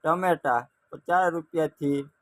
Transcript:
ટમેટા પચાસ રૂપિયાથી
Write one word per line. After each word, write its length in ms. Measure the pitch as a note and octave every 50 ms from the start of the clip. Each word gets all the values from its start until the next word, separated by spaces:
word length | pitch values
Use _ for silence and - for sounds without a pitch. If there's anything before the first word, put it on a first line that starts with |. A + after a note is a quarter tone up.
| -
ટમેટા 580 | D#3 E3 F3+ F#3 F#3 E3+ D#3 - C#3+ B2 A#2 B2 _ _ _ _
પચાસ 480 | _ - C#3 _ - F3 F3+ F#3 F3 E3
રૂપિયાથી 640 | E3+ D#3+ _ - E3 D#3 D3+ _ _ D#3 C#3+ C#3+ C#3+ C#3 C#3+ _ _